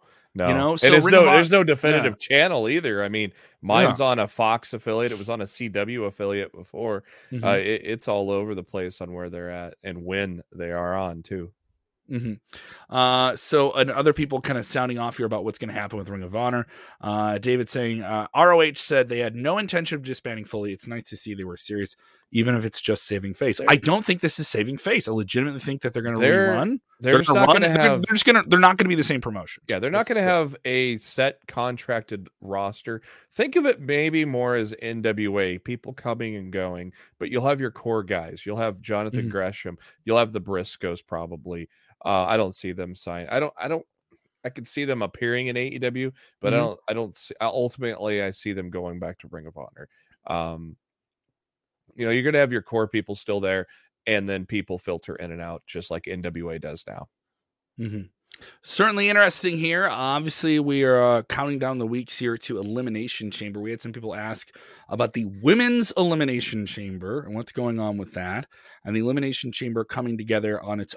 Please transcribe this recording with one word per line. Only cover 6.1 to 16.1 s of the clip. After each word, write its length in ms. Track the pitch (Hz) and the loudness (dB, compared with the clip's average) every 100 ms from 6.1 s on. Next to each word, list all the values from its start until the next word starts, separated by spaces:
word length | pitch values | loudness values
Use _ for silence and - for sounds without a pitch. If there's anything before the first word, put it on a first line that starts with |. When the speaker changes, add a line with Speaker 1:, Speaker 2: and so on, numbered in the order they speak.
| - 101 101 98 | -4 -4 -2 -4
Speaker 1:
before. 500 | - 92 90 113 101 - - - | -10 -14 -8 -4 -4 -8 -20 -12
Speaker 2:
Mm-hmm. 100 | 123 | -4
Speaker 1:
Uh, 120 | 113 98 | 2 2
it, 260 | 98 110 | 2 -2
it's 240 | - 113 - | -4 -6 -2
all 240 | 104 98 | -2 0
over 240 | 98 107 98 | -2 -4 -6
the 80 | |
place 380 | 90 98 90 - | -8 -8 -8 -8
on 100 | 87 | -12
where 180 | 87 87 | -10 -12
they're 220 | 87 87 | -10 -10
at 240 | 87 87 - | -10 -12 -14
and 220 | 95 87 87 | -12 -10 -6
when 360 | 98 98 85 - 87 | -4 -2 -6 -14 -10
they 160 | 85 | -6
are 240 | 87 87 95 | -4 -2 -2
on, 260 | 92 85 | -4 -6
too. 300 | - 95 85 - _ _ _ _ - | -10 -10 -10 -16 _ _ _ _ -10
Speaker 2:
Mm-hmm. 840 | 123 120 104 _ - - - - | -8 -6 -10 _ -20 -20 -20 -4
Uh, 420 | 127 127 127 127 107 | 2 4 4 4 0
so, 360 | - 151 139 | 2 4 4
and 180 | 131 135 | 4 2
other 220 | 135 151 | 4 4
people 300 | 147 147 135 | 4 0 -2
kinda 200 | - 131 | -2 -4
sounding 360 | - 135 127 120 | -2 -2 -2 -2
off 180 | 117 113 | -6 -4
here 80 | 113 | -2
about 200 | 110 107 | -2 -4
what's 120 | - | -6
gonna 160 | 113 | -8
happen 240 | 104 101 107 | -6 -6 -8
with 120 | |
Ring 120 | 92 | -8